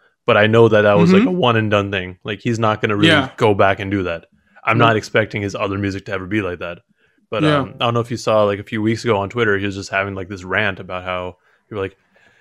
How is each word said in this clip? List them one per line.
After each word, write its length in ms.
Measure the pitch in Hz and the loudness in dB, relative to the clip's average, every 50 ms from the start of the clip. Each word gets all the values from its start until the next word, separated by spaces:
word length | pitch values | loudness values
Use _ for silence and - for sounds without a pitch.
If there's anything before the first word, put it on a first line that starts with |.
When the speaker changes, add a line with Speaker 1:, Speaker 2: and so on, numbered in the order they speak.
| _ _ _ _ _ | _ _ _ _ _
Speaker 1:
but 120 | - 117 | 2 4
I 100 | 107 107 | 4 4
know 220 | 107 110 117 117 113 | 6 6 6 6 6
that 140 | 107 104 104 | 6 4 4
that 160 | 104 101 104 | 6 6 6
was, 140 | 170 175 185 | 6 6 6
like, 100 | 196 220 | 6 4
Speaker 2:
Mm-hmm. 60 | - | 4
Speaker 1:
a 40 | 180 | 0
one 240 | 175 131 120 113 | 0 0 0 2
and 140 | 110 110 104 | 0 0 0
done 200 | 104 101 101 101 | 0 0 0 -2
thing. 280 | 101 95 90 92 92 - - | -4 -6 -6 -8 -12 -12 -10
Like, 160 | 110 107 98 | -10 -10 -6
he's 180 | - 123 117 110 | -4 -4 -2 0
not 220 | 113 107 107 101 | 0 0 0 0
gonna 160 | - 110 104 | -2 -2 0
really 120 | 104 104 165 | 2 4 4
Speaker 2:
Yeah. 220 | 160 147 131 131 - | 4 2 0 -2 -2
Speaker 1:
go 180 | - 127 107 104 | 0 2 2 4
back 260 | 98 101 98 98 - | 4 4 2 2 0
and 100 | 101 98 | -2 -4
do 120 | 101 98 90 | -4 -2 -2
that. 220 | 87 82 85 - _ _ _ _ _ _ _ - | -4 -6 -8 -10 _ _ _ _ _ _ _ -4
I'm 140 | - 110 117 | 0 2 4
Speaker 2:
Nope. 100 | 117 117 | 4 4
Speaker 1:
not 80 | 113 | 2
expecting 460 | 107 - - - 117 107 98 - 107 101 | 2 -2 -2 -2 -2 -2 -2 -4 -6 -6
his 120 | 101 - | -6 -4
other 240 | - 107 101 98 98 | -4 -4 -4 -4 -2
music 260 | 101 98 98 98 - | -4 -4 -4 -6 -8
to 60 | - 101 | -8 -8
ever 140 | 95 92 | -8 -6
be 160 | 90 104 107 98 | -4 -4 -4 -4
like 160 | 90 90 85 | -4 -6 -8
that. 200 | 90 85 87 - _ _ _ _ _ _ _ _ _ _ | -10 -12 -12 -14 _ _ _ _ _ _ _ _ _ _
But, 120 | 113 107 151 | -4 -2 0
Speaker 2:
Yeah. 160 | 151 151 143 | 0 0 0
Speaker 1:
um, 160 | 127 98 - - | -2 -4 -6 -4
I 40 | 131 | -2
don't 100 | 117 117 | 0 0
know 60 | 120 | 0
if 100 | 113 - | -2 -2
you 60 | 120 | -6
saw, 280 | 110 - 120 110 107 104 | -6 -2 0 2 2 2
like, 140 | 101 101 98 | 2 0 -4
a 60 | 101 | -6
few 180 | - 117 110 107 | -8 -6 -2 -2
weeks 220 | 110 117 110 - | -2 -2 -2 0
ago 140 | 120 110 98 | 0 0 0
on 100 | 98 95 | -2 -4
Twitter, 280 | 117 120 117 107 101 95 | -4 -2 0 0 0 0
he 80 | 98 | -2
was 80 | 101 95 | -4 -6
just 140 | 98 95 - | -8 -8 -6
having, 240 | 98 98 98 101 98 | -4 -4 -4 -4 -6
like, 140 | 95 92 90 | -10 -12 -12
this 140 | 104 90 92 | -12 -14 -8
rant 360 | 92 92 101 107 101 95 - | -4 -2 -2 -2 -2 -4 -6
about 240 | 95 90 92 92 90 | -10 -12 -12 -10 -8
how 320 | 92 90 90 90 90 87 _ _ _ _ _ _ _ | -6 -6 -6 -6 -8 -12 _ _ _ _ _ _ _
you're 100 | 113 104 | -8 -8
like, 160 | 95 95 - _ _ _ _ _ _ _ _ _ | -8 -8 -10 _ _ _ _ _ _ _ _ _